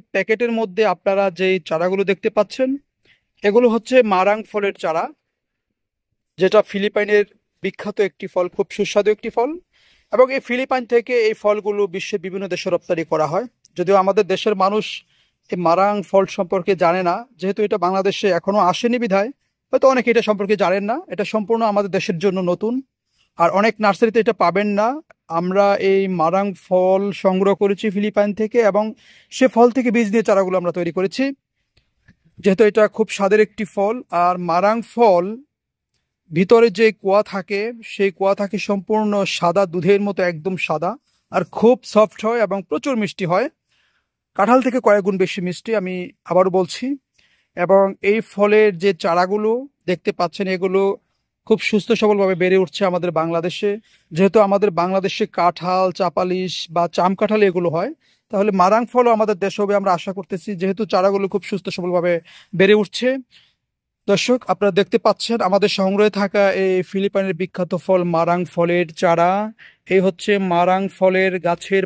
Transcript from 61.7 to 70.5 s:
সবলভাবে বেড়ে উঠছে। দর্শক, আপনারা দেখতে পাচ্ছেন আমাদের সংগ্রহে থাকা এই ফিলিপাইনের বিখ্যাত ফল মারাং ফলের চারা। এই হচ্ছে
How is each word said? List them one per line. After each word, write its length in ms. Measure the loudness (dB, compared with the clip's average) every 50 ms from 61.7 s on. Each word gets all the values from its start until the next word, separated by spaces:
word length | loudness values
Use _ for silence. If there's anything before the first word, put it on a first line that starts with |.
| -8
সবলভাবে 360 | -8 -4 -2 -2 0 0 0 -2 -2 -4 -10 -20 -20 -18 _ 0 2
বেড়ে 160 | 4 4 4 4
উঠছে। 280 | 2 -2 -6 -4 -2 -2 -2 -4 -6 _ _ -20 _ _ _ _ _ _ _ _ _ _ _ _ _ 0
দর্শক, 300 | 0 0 2 0 0 0 0 -2
আপনারা 200 | -2 0 0 0 2 0
দেখতে 180 | 0 0 0 0 2
পাচ্ছেন 320 | 0 0 0 -2 -4 -2 -2 0 0
আমাদের 220 | 0 2 2 0 0 0
সংগ্রহে 340 | -2 0 2 2 2 2 0 -2
থাকা 220 | -4 -2 2 2 2 2 2 0 0
এই 100 | 0 0 -2 -2 -4
ফিলিপাইনের 480 | -4 -4 -2 -2 -2 -2 -2 -2 -4 -6
বিখ্যাত 320 | -6 -8 -6 -6 -6 -4 -6 -4 0
ফল 160 | 0 2 2 2 0 0
মারাং 260 | 0 0 0 0 -2 -2 -4
ফলের 340 | -2 -2 0 0 0 0 -2 -4 -4 -2
চারা। 320 | 0 2 2 4 2 2 0 0 -4 -6 -10 _ -20 -20 _ _ _ 0 0
এই 60 | 2 2
হচ্ছে 260 | 0 -2 -4 -2 -2 -2 0 0 0